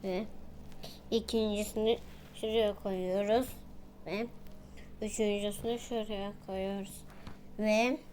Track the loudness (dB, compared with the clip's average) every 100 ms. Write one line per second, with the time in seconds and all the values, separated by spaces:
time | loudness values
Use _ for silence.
0 | 0 0 -2 -6 -10 -10 -10 -8 -10 -10
1 | 0 0 2 2 4 2 0 2 4 4
2 | 0 -12 -14 -6 2 6 4 4 0 0
3 | 2 2 6 6 4 -4 -12 -12 -14 -12
4 | -6 -4 -4 -6 -12 -12 -12 -14 -14 -6
5 | -4 2 2 4 0 -2 -2 -2 0 -2
6 | 0 -2 -4 -6 -6 -2 0 -2 -4 -10
7 | -14 -12 -10 -10 -12 0 4 6 6 2
8 | -2